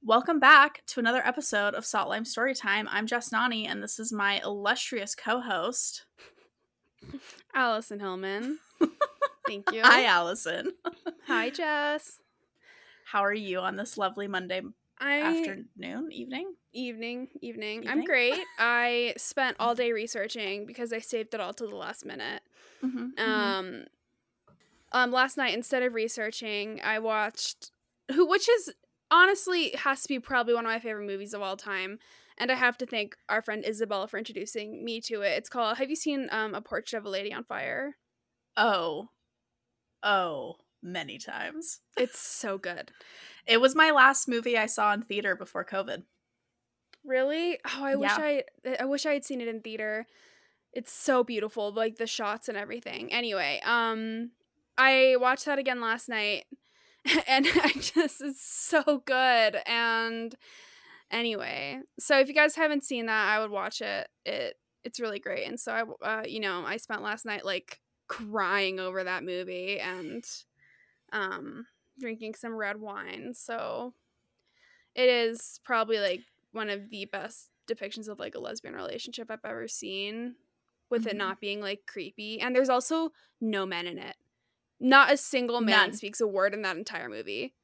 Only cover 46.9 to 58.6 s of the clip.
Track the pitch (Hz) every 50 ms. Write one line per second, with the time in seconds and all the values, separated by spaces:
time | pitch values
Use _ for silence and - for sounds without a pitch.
46.9 | - _ _ 294 254 254 262 277 294 320 339 349 339 - _ - - 269 277 277
47.9 | 269 269 277 - - 311 302 302 294 277 - - _ _ _ 254 262 - 254 269
48.9 | 277 285 - 311 294 285 - - 285 254 233 233 226 226 214 226 220 214 220 214
49.9 | 214 214 233 _ _ _ _ - _ _ _ _ _ _ _ _ - 247 240 -
50.9 | - - - - 269 254 247 - 240 214 202 214 - - 208 208 202 220 226 226
51.9 | 220 - 233 226 - - 226 202 208 233 - - 220 202 208 208 214 240 233 -
52.9 | - - 226 - - 240 240 233 208 190 165 143 143 - - - 233 240 226 226
53.9 | 226 220 220 220 220 226 233 240 _ _ _ _ _ _ _ _ _ - 262 269
54.9 | 269 262 262 262 262 247 247 254 262 269 - 302 285 277 277 262 254 247 233 226
55.9 | 220 240 - - 240 220 208 208 208 175 - _ - - _ _ _ _ _ _
56.9 | _ _ _ 269 - 311 - - 262 269 277 320 349 339 330 - - 269 - -
57.9 | - 311 339 294 - - 269 285 269 - - - - -